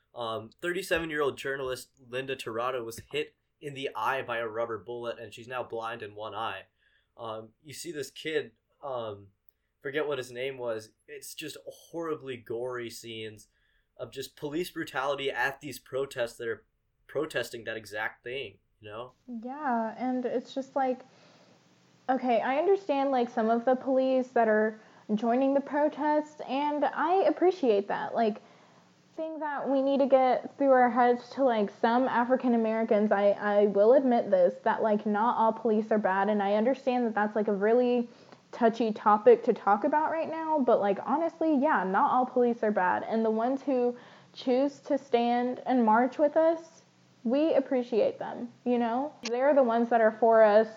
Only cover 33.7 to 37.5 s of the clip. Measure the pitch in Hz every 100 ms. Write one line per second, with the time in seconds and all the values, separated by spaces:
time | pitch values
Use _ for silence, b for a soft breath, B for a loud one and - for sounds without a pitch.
33.7 | 196 214 277 262 214 - 185 180 208 226
34.7 | - 220 208 214 208 233 - 226 220 233
35.7 | 214 214 214 196 190 196 208 196 208 233
36.7 | 262 - 247 233 214 214 220 214